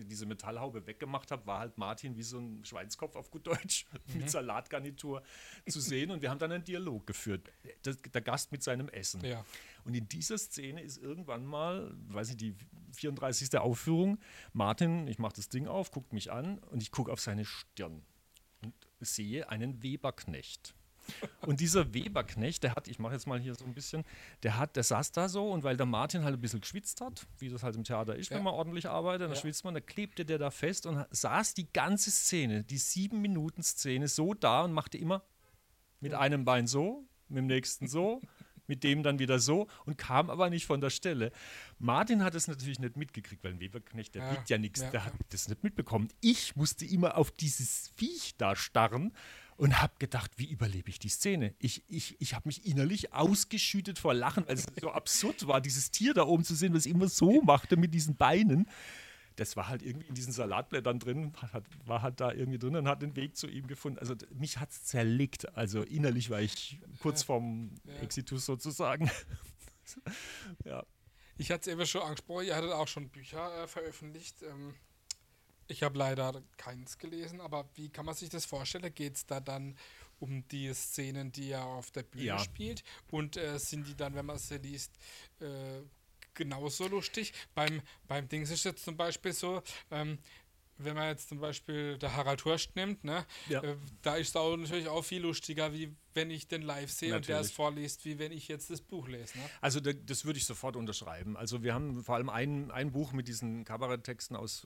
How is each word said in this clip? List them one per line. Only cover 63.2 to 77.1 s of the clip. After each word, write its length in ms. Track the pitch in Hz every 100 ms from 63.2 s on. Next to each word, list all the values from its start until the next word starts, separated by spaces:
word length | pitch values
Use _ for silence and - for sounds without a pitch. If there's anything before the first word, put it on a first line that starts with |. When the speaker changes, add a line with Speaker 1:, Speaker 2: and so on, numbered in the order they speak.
| 143 -
Speaker 1:
zu 100 | 151
ihm 180 | 131 135
gefunden. 320 | 139 147 131
Also 140 | 120
d-, 140 | 117 - 127
mich 220 | 151 123
hat's 240 | 147 -
zerlegt. 720 | - 123 113 127 139 - - -
Also 280 | 104 107
innerlich 460 | - 151 143 123 113
war 120 | 104
ich 400 | 107 - - - - -
kurz 220 | 151 151
Speaker 2:
Ja. 60 | -
Speaker 1:
vorm 440 | 120 117 113 110 - -
Speaker 2:
Ja. 80 | 143
Speaker 1:
Exitus 440 | 117 135 127 131 139
sozusagen. 640 | 127 156 143 139 151 151 -
<laughs> 760 | - - - - - - - 262 - - - - 208 170 -
Ja. 180 | 64 - _ - - - -
Speaker 2:
Ich 140 | 143
hatte 100 | 175
es 60 | 185 170
eben 100 | 160
schon 160 | -
angesprochen, 440 | 151 143 - 175 185
ihr 100 | 156
hattet 160 | 170
auch 160 | 156 147
schon 220 | 147 135
Bücher, 540 | 135 127 160 175 170
äh, 40 | 165
veröffentlicht. 720 | 170 160 - 151 160 185 -
Ähm, 320 | 156 139 143 139 - _ - - _ _ _ _ -
ich 160 | -
hab 120 | 147 139
leider 460 | 135 135 131 131 - -
keins 400 | 123 123 131 -
gelesen, 440 | 165